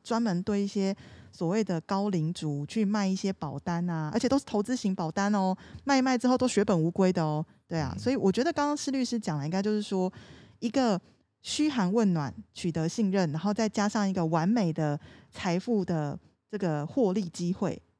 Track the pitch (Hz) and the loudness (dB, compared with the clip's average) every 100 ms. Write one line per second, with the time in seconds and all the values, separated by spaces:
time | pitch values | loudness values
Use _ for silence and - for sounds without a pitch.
0 | - 233 233 175 208 202 202 202 190 196 | -2 0 0 0 0 -2 0 0 -2 -2
1 | - - - - 165 220 190 165 - 196 | -10 -20 -16 -4 -2 0 0 -2 -2 -2
2 | 208 180 156 - 156 143 147 226 202 214 | 0 0 -2 -2 -4 -4 -4 -2 0 0
3 | 190 190 196 190 147 139 - 170 175 160 | 0 0 -2 -4 -6 -6 -4 -2 -2 -2
4 | 151 220 240 277 - 208 208 254 196 190 | -2 0 2 2 0 -2 -2 -2 -2 -2
5 | 160 196 202 208 185 190 - - 277 269 | -2 0 2 2 0 -2 -8 -6 0 2
6 | 262 247 247 254 254 - 214 175 165 185 | 4 2 2 4 2 2 2 2 2 4
7 | 185 180 156 151 160 _ - 165 139 92 | 2 4 0 0 -4 _ -6 -4 -4 -2
8 | 240 262 190 196 311 311 294 294 285 262 | -2 2 2 2 0 0 0 -2 -2 -2
9 | 240 233 202 151 147 190 208 214 208 190 | -2 -2 -2 -2 -2 -2 0 0 0 -2
10 | 185 - - - - - 233 269 240 180 | -2 -4 -18 -20 -20 -8 -2 2 2 0
11 | - _ _ _ - - 302 254 180 226 | -4 _ _ _ -6 -2 0 2 2 4
12 | 202 165 135 - - - 175 160 160 - | 4 2 -2 -6 -16 -6 -4 -2 -2 0
13 | 196 196 165 160 202 208 220 - 208 220 | 2 2 2 0 -2 0 0 0 0 2
14 | 196 185 160 165 175 240 170 160 151 147 | 0 0 2 2 2 2 2 2 0 -2
15 | - - - - 180 170 240 214 175 160 | -8 -20 -20 -6 -2 -2 0 0 0 -2
16 | 143 135 - _ _ 208 180 147 147 277 | -2 -6 -12 _ _ -4 -2 -2 -2 2
17 | 208 196 175 - 175 185 190 - - | 2 2 -2 -4 -4 -2 -2 -4 -12